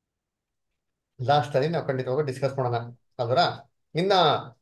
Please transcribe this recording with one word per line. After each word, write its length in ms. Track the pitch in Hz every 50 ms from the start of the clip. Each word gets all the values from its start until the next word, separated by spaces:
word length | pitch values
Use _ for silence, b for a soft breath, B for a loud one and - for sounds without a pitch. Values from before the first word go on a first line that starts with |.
| _ _ _ _ _ _ _ _ _ _ _ _ _ _ _ _ _ _ _ _ _ _ _ _ 127
ಲಾಸ್ಟ್ 300 | 117 143 147 143 - -
ಅಲ್ಲಿ 120 | 135 139 160
ನಾವು 180 | 170 151 -
ಖಂಡಿತವಾಗಿ 400 | - 135 127 131 127 127 143 151
ಡಿಸ್ಕಸ್ 320 | 139 127 - - 131 - -
ಮಾಡೋಣ. 180 | 131 120 117 117 120 117 - _ _ _ _ -
ಅಲ್ವರ? 200 | 123 - 170 160 175 127 110 - - _ _ _ _ _ _
ಇನ್ನ, 180 | 151 180 196 202 185 170 151 127 - - 123 - _